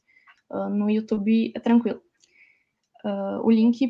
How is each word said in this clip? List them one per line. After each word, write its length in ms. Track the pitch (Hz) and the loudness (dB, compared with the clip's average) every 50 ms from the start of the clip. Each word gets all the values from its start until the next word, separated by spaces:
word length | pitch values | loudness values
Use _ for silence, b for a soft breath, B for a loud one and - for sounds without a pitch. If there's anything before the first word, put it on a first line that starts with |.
| _ _ _ _ _ _ - _ _ - | _ _ _ _ _ _ -20 _ _ -12
Ah, 200 | - 196 196 196 | -8 -8 -6 -4
no 200 | 202 208 202 208 | -2 -2 0 0
YouTube 600 | 214 214 220 - 220 208 196 214 220 226 220 - - | 0 -2 0 -2 -4 -2 0 2 2 2 2 -2 -4
é 40 | - | -6
tranquilo. 420 | - 233 233 240 233 208 170 - _ _ _ _ _ _ _ _ - _ _ _ _ _ _ _ _ _ _ _ - | 0 2 2 4 2 2 -6 -6 _ _ _ _ _ _ _ _ -20 _ _ _ _ _ _ _ _ _ _ _ -8
Ah, 340 | 208 202 196 196 196 202 - | -6 -6 -4 -6 -6 -6 -2
o 80 | - 226 | 2 2
link 380 | 226 220 220 240 233 - 269 | 4 4 4 2 2 2 -2